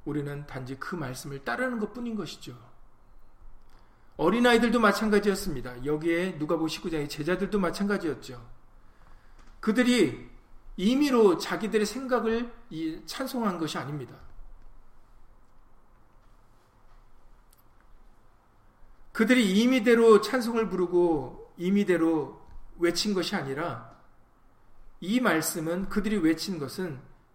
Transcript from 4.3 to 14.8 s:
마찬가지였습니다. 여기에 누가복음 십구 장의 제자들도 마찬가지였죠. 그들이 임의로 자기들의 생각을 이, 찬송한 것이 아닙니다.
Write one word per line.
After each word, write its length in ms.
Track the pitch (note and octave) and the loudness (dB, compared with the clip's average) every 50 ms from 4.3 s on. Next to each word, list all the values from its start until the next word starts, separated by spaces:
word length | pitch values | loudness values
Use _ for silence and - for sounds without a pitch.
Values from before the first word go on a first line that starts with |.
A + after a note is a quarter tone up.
| F#3+ A#3+ A#3+ B3 A#3+ A#3 A#3+ A#3+ G#3+ B3 | 4 4 6 6 6 6 6 4 4 4
마찬가지였습니다. 1040 | A3 G3+ G3 - A3 G#3+ G#3 G3+ G#3 G#3 F#3+ F#3+ - F#3 D3+ B2+ A#2+ B2 B2 B2 B2+ | 4 4 4 2 2 2 2 4 4 2 0 0 -2 -4 -6 -6 -6 -10 -10 -8 -4
여기에 500 | C#3+ D3+ D3+ D#3 E3+ E3+ E3+ F3+ F#3+ D#3+ | -4 -2 -2 0 0 0 2 0 -2 -4
누가복음 340 | D3 D3+ D3+ F3 D#3 D#3+ D#3+ | -4 -4 -2 0 0 0 -2
십구 240 | D#3 - - F#3 | -4 -4 -6 -4
장의 180 | D#3+ D#3 C#3+ D3 | -4 -4 -4 -4
제자들도 500 | - - D3 D#3 F3+ F3 G3+ F#3+ - G#3 | -6 -6 -4 -2 -2 -2 -2 -2 -2 0
마찬가지였죠. 880 | F#3+ E3 - - G3+ G3+ G#3 F#3+ - E3 C3 - - - - A#2+ - - - - - - - - - - - - - - - - - - - - - - - - | 0 0 -2 -2 -2 -2 -2 -2 -2 -4 -6 -6 -8 -14 -16 -16 -16 -18 -18 -20 -20 -20 -20 -20 -20 -20 -20 -20 -20 -20 -20 -20 -20 -20 -20 -20 -20 -20 -18 -6
그들이 720 | - G#3+ G#3+ A#3+ B3 B3 B3 B3 F3 C3+ A#2+ - - - - - - - - - - - - - | -2 0 2 4 4 4 6 4 4 2 2 -4 -10 -16 -18 -20 -20 -20 -20 -20 -18 -14 -6 0
임의로 640 | F3+ G#3 B3+ C4+ D4 C#4+ B3+ A#3+ A3 G3 E3+ - | 2 2 4 4 4 4 6 8 8 8 6 4
자기들의 480 | - - - E3 G3+ G#3 F#3+ G#3+ G#3+ G#3 | 0 -4 -4 -4 -2 0 0 0 0 0
생각을 640 | - B3+ C4+ B3+ B3+ A#3+ G#3+ A3+ A3+ A#3 B3 A#3 - - - - | -4 -6 -4 -2 0 0 0 0 0 -2 -2 -6 -10 -14 -16 -12
이, 320 | - D#3 E3 D#3+ D#3+ - - - | -10 -6 -6 -6 -6 -8 -10 -10
찬송한 500 | - - C4+ B3+ - B3+ A3+ G3+ F3 E3+ | -8 -8 -6 -6 -4 -2 -2 -2 0 -2
것이 200 | D#3+ D3+ - E3 | -2 -4 -4 -4
아닙니다. 360 | C3 C3+ D3 D3 B2+ - - - - - - - - - - - - - - - | -6 -6 -6 -8 -8 -10 -14 -18 -18 -18 -16 -16 -16 -16 -16 -18 -18 -18 -18 -18